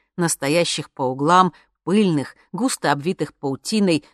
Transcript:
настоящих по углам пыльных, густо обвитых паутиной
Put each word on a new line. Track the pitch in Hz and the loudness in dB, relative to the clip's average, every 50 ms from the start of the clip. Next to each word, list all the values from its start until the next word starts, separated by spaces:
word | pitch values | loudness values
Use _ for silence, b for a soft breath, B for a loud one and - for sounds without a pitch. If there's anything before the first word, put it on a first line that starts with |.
| _ _ _ | _ _ _
настоящих | - 170 165 - - 139 139 151 175 170 - - - 147 - | -4 -4 -2 -2 -2 -2 0 0 0 0 -2 -4 -8 -10 -10
по | _ - | _ -6
углам | 135 127 131 135 143 160 180 185 185 175 b b b b _ _ _ | -4 -4 -4 -2 2 4 4 4 4 2 b b b b _ _ _
пыльных, | 156 185 214 214 185 156 143 127 - b b b b | 0 2 2 2 2 0 0 -4 -6 b b b b
густо | - 175 233 262 - - - 151 | -6 -4 -4 -4 -4 -2 -2 0
обвитых | 143 143 139 175 180 - 151 - - | 0 0 -2 -4 -4 -4 -6 -8 -8
паутиной | _ - 139 135 - - - 220 220 202 185 160 147 b b | _ -8 -8 -8 -8 -6 -2 0 2 2 2 2 0 b b